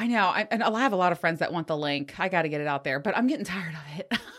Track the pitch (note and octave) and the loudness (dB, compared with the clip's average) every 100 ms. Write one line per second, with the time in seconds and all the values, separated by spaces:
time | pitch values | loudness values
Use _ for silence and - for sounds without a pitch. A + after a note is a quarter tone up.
0 | A#3 A#3 F#3 - G#3+ A3+ G3+ A3 C4+ F#3 | 0 2 2 2 0 0 0 2 2 4
1 | F3+ E3+ E3+ E3 - E3+ D#3+ D3+ D3 C#3+ | 2 2 0 0 -2 -2 -2 -2 0 -2
2 | C#3+ - F#3 F3+ D#3+ D3 D3 C#3 C#3+ C#3 | -2 0 2 2 0 0 0 -2 0 -2
3 | G3 A3 B3+ - G3 F#3+ E3 D#3 D3 D#3 | 0 2 2 0 -4 -6 -8 -10 -12 -10
4 | - A#3 - | -4 -4 -6